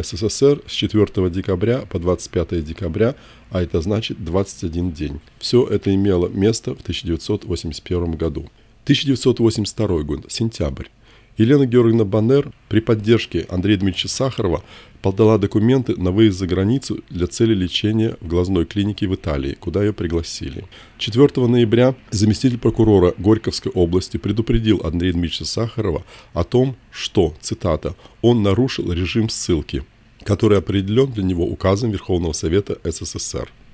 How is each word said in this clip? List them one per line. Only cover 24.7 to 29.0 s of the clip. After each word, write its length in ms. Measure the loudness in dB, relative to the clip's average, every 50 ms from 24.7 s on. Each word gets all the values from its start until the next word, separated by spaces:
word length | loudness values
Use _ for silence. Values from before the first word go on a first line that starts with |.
| 2 2 0
Андрея 300 | -2 -2 0 0 0 0
Дмитриевича 320 | 0 -2 -2 -4 -6 -8
Сахарова 580 | -6 -4 -4 -4 -4 -4 -4 -4 -2 -4 -4 -6 -10 -16 -20 -20 -8 -4
о 100 | -4 -2
том, 320 | 0 2 2 2 0 -2 -6 -14 -20
что, 420 | -14 -12 -12 -2 0 2 2 2 0 -6
цитата, 560 | -8 -8 -6 -4 -2 -2 -2 -2 -2 -6 -10 -10 -14 -20 -8 0
«он 220 | 2 4 4 4 4
нарушил 480 | 2 2 2 2 0 -2 -4 -4 -4
режим 380 | -2 -2